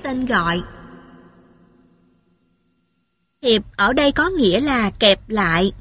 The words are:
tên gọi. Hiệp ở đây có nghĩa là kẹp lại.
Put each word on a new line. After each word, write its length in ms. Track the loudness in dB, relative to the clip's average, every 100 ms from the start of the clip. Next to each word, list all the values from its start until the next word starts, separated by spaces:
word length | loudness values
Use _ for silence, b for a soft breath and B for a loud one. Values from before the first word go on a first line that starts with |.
tên 220 | -8 -6 -2
gọi. 360 | -2 -2 -4 -8 -16 -20 -20 -20 -20 -20 _ _ _ _ _ _ _ _ _ _ _ _ _ _ _ _ _ _ _ _ _
Hiệp 200 | 0 0 -2 -2
ở 180 | 0
đây 180 | 2 0
có 180 | 0 -2
nghĩa 300 | 0 2 2
là 300 | 0 -2 -2
kẹp 400 | 2 2 2 -2
lại. 420 | -4 0 0 -2 -4